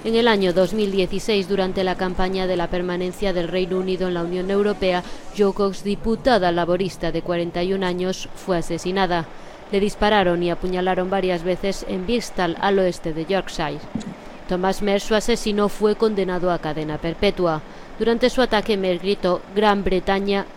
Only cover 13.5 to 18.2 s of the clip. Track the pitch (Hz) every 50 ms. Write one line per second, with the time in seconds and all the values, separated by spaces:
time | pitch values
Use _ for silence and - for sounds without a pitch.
13.5 | - - 165 147 147 151 - - - - - - - - - - - - - -
14.5 | 185 180 185 190 190 - 202 202 196 202 - - 220 214 - - 233 220 - 220
15.5 | 202 208 208 196 - - 202 214 208 - 226 220 214 196 190 180 180 180 165 180
16.5 | 175 160 - 160 151 156 156 151 151 151 - 165 165 - - 202 196 - 180 170
17.5 | 160 156 - - - - - - - - 220 226 233 233